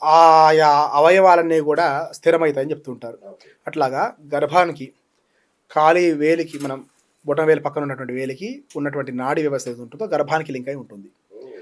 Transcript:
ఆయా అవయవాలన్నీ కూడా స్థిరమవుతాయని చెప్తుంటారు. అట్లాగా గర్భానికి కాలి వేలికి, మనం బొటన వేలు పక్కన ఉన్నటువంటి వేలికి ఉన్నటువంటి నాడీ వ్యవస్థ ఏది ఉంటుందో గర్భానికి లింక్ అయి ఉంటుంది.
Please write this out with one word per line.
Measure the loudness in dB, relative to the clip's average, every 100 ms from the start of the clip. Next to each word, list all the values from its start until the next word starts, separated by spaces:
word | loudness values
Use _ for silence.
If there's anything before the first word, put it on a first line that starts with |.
ఆయా | 2 6 8 8 6 4 4 2 2
అవయవాలన్నీ | 2 4 6 6 4 2 0
కూడా | -2 -2 -2 -4 -8
స్థిరమవుతాయని | -6 0 0 0 -2 -6
చెప్తుంటారు. | -8 -12 -14 -16 -18 -20 -20 _ _ -10
అట్లాగా | -4 -4 -2 -6 -8 -8
గర్భానికి | -4 0 2 0 -4 -16 _ _ _ _ _ _ _ _
కాలి | 0 2 2 0
వేలికి, | 0 0 -2 -4 -10
మనం | -10 -10 -16 _ _ _ -6
బొటన | -2
వేలు | 0 0
పక్కన | -2 -8
ఉన్నటువంటి | -8 -8 -10
వేలికి | -8 -8 -10 -12 -14 _ -10
ఉన్నటువంటి | -8 -8 -8
నాడీ | -6 -4 -2
వ్యవస్థ | -2 -4 -8
ఏది | -14
ఉంటుందో | -16 -12 -4
గర్భానికి | -4 -2 -4 -4
లింక్ | -10 -10
అయి | -12
ఉంటుంది. | -14 -20 -20 _ _ -20 -20 -20